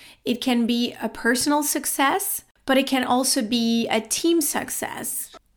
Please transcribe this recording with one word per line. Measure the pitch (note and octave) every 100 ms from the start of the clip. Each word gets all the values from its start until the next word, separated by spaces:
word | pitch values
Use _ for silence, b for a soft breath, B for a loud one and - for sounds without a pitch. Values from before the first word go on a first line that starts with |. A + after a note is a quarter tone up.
| B B -
It | A#3+
can | C4 A#3+ A3+
be | A#3+ A#3+ -
a | G#3+
personal | - A3+ B3+ D4 D4
success, | D4 D4+ - - C#4 G4 - - - _ -
but | C4
it | C4+
can | C4+
also | - B3 C4 C#4
be | G#3+ A#3+ A#3 A#3 A3+
a | A3+
team | A3 - E4+ E4+
success, | C#4+ - - - - - A3+ - - - _